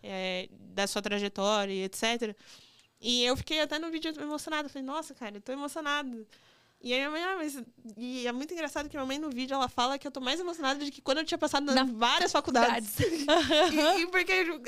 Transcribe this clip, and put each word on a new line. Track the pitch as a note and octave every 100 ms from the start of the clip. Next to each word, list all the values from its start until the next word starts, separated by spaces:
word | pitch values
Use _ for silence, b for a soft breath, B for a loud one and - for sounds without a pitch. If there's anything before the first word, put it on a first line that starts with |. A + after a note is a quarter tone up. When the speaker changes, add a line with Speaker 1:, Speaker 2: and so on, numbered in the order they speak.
Speaker 1:
é, | G#3 F#3+ F#3 F#3 -
da | - - F#3 G3
sua | G#3
trajetória | G3+ G3+ G3+ G3+ G3 G#3+ G3
e | G3
et | F#3+ -
cetera. | A3+ A#3 A3 G3+ b b b b b _
E | A#3 B3
eu | B3 B3+
fiquei | - D#4
até | D4+ D4+
no | E4
vídeo | D#4+ D#4+ D#4
emocionada. | D4 D4+ - D#4 C#4+
Falei, | C#4 C4
"Nossa, | D4+ D#4 C#4
cara, | A3 G3+
eu |
tô | A3+
emocionada." | C4+ C#4+ E4 D4+ D4 C4+ A#3 G#3+ b b b b b
E | A#3+
aí | B3+
minha | C#4
mãe, | D4+
"Ah, | F4+ F#4+
mas." | D4+ C#4 A#3 _ A#3 G#3+
E | B3 B3+ A#3+
é |
muito | A#3+ D4+
engraçado | F4 D4 D4+ D4
que | D4
minha | C4
mãe | C#4+
no | D#4
vídeo, | B3 B3+ C4+
ela | B3
fala | - B3 C#4
que | C#4+
eu |
tô | C4+
mais | B3+ D#4
emocionada | F4+ E4+ C4+ C#4+ C#4+
do |
que | -
quando | - D4
eu | D#4
tinha | E4
passado | D4+ C#4 C#4+
Speaker 2:
Na | C4
Speaker 1:
em | C4
várias | A3 A#3 D#4 F#4
faculdades. | D4+ D4+ B3+ A#3+ A#3+ G#3+ -
Speaker 2:
faculdades. | A4 D#4+ C#4+
<laughs> | E4 C#4 D4+ E4 D#4 D4+ F#4+
Speaker 1:
E, |
e | F4
porque, | F#4 F4 F#4+ E4+ D#4